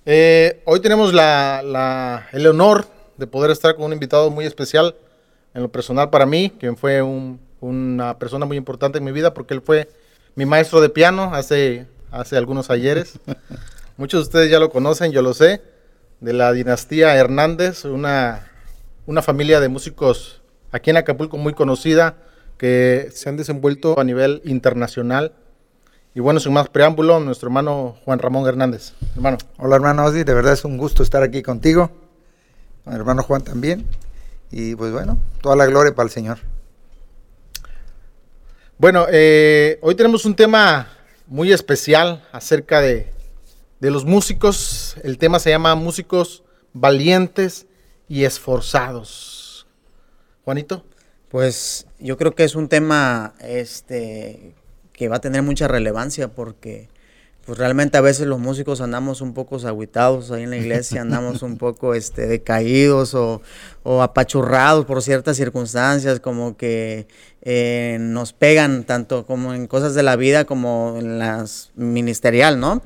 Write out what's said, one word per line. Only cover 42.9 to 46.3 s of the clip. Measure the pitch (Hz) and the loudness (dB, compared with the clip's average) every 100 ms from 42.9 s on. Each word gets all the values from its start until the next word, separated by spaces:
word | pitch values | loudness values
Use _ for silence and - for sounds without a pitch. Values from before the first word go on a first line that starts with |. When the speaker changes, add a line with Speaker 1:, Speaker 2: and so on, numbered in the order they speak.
| 117 107 - - - - _ _ _ | 0 -4 -12 -16 -20 -20 _ _ _
Speaker 1:
de | 135 | -2
los | 143 | -2
músicos. | 139 196 - - 208 190 - - - - | 2 2 2 0 0 0 -4 -8 -10 -10
El | 139 127 | -10 0
tema | 165 170 | 2 2
se | 165 | 2
llama | 156 160 | 2 2
Músicos | 160 165 170 175 180 175 | 0 -2 -8 -4 -2 -2